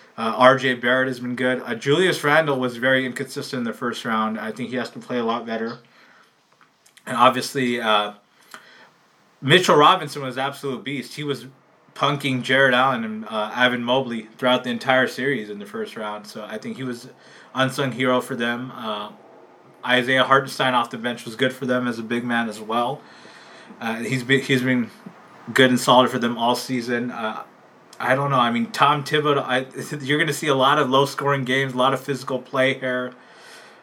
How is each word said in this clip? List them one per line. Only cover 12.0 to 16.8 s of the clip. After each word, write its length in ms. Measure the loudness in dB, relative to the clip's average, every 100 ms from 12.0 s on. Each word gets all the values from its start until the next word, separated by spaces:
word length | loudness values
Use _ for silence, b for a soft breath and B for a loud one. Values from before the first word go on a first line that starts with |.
| 0 0 -2 -2
Jared 300 | 2 4 6
Allen 300 | 6 4 0
and, 220 | -4 -8 -8
uh, 240 | -6 -4
Evan 300 | 0 2 2
Mobley 460 | 0 0 0 -6 -10 -4
throughout 260 | 0 2
the 60 | 0
entire 360 | -4 2 2 2
series 440 | -2 -2 -2 -6
in 100 | -10
the 60 | -10
first 320 | -8 -8 -8
round. 280 | -10 -10 -12
So 200 | -14 -12
I 120 | -10
think 200 | -10
he 60 | -8